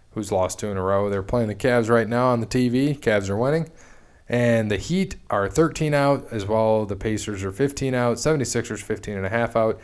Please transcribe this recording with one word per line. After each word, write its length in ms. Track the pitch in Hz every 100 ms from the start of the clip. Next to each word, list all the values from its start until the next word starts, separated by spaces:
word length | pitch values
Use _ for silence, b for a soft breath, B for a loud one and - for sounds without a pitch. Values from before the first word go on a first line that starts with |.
| b
who's 200 | 113 98
lost 260 | 98 90 -
two 100 | 107
in 80 | 98
a 40 |
row. 280 | 92 98 101
They're 120 | 101
playing 260 | 95 123 110
the 60 |
Cavs 360 | 101 131 120 110
right 180 | 117 107
now 200 | 120 127
on 120 | 120
the 60 | 110
T 240 | 123 123
V. 240 | 123 143
Cavs 340 | 143 120 107 95
are 80 | 98
winning. 340 | 127 160 160 - b b b b b
And 400 | 120 120 113 110
the 80 | 98
Heat 380 | - 180 190 - -
are 180 | 104 98
thirteen 460 | 139 160 127 151
out 340 | 147 143 135 -
as 140 | 113 98
well. 400 | 110 110 110 104
The 100 | 101
Pacers 480 | 110 107 107 101
are 80 | 95
fifteen 400 | 95 139 143 135
out. 260 | 127 120 117
Seventy-sixers 600 | 151 156 - 120 107 107
fifteen 380 | - 104 - 101
and 80 | 95
a 20 |
half 260 | 117 113
out. 240 | 117 113 -